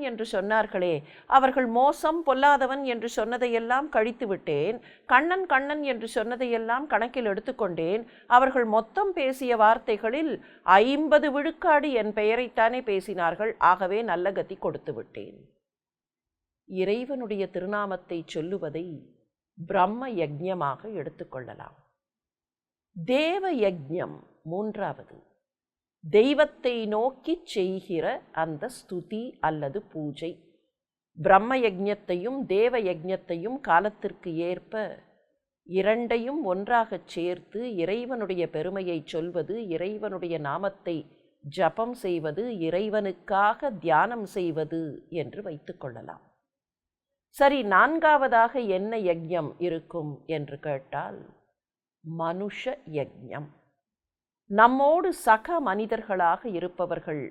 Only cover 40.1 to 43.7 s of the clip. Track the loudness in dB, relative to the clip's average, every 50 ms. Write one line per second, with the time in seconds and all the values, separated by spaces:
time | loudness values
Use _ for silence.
40.1 | -6 -6 -6 -6 -6 -4 -4 -4 -4 -4 -4 -4 -6 -6 -6 -6 -6 -6 -8 -12
41.1 | _ _ _ _ _ _ -18 -10 -2 0 0 2 2 0 -4 -6 -6 -6 -4 -4
42.1 | -2 -2 -4 -4 -4 -4 -6 -6 -6 -4 -4 -2 -2 -2 -2 0 0 -2 -2 -2
43.1 | -4 -8 -6 -2 2 4 4 4 2 0 -2 -6